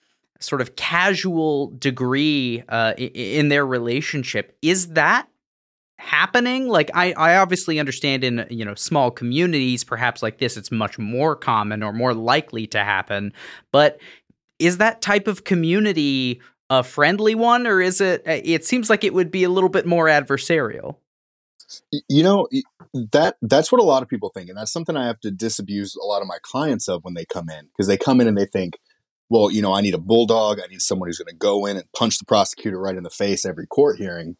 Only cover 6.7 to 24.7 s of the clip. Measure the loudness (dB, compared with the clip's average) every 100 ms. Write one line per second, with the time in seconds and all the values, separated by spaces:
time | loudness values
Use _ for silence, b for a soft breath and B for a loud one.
6.7 | 0 2 0 0 2 4 6 4 0 -2
7.7 | -2 -2 -4 -2 0 -2 -2 -6 -8 -8
8.7 | -6 -2 2 0 0 -4 0 0 0 0
9.7 | -2 -4 -2 -2 -2 -6 -2 -4 -4 -6
10.7 | -4 -4 -6 -6 -2 0 -2 -2 0 0
11.7 | -4 -6 -2 -2 0 0 0 -2 -8 -4
12.7 | -2 0 -2 -2 -4 -6 -10 B B B
13.7 | 4 4 2 B B B _ _ 0 0
14.7 | 4 2 0 0 0 0 -4 0 0 2
15.7 | 2 2 0 0 0 -2 -6 b b 0
16.7 | 0 0 2 2 4 2 2 4 2 2
17.7 | 2 2 2 0 0 -2 -4 0 -2 0
18.7 | -2 2 2 2 0 0 0 2 2 2
19.7 | 2 2 2 4 4 2 -2 0 0 0
20.7 | -6 -12 -14 _ _ _ _ _ _ B
21.7 | B -10 -8 2 4 6 4 2 -2 -4
22.7 | -12 -12 -8 0 2 2 0 2 2 4
23.7 | 4 4 4 0 -6 -6 -10 -14 -12 -8